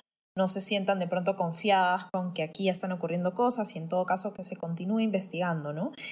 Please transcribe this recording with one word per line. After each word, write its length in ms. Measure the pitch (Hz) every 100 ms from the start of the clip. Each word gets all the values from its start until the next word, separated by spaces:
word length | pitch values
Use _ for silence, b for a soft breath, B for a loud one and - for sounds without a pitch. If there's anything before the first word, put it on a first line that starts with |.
| - _ _ 190
no 120 | 185
se 120 | 190
sientan 380 | 190 202 196 196
de 100 | 170
pronto 280 | 180 180 196
confiadas 720 | 170 165 208 190 180 180 -
con 200 | 185 180
que 100 | 170
aquí 220 | 156 -
ya 80 | 190
están 200 | 180 185
ocurriendo 420 | 180 165 175 180
cosas 400 | 190 247 247 202
y 40 | 170
en 100 | 160
todo 160 | 180
caso 300 | 180 190 208
que 100 | 202
se 120 | 180 -
continúe 440 | 165 170 180 220
investigando, 720 | 220 196 190 165 180 160 147
¿no? 200 | 151 254 - B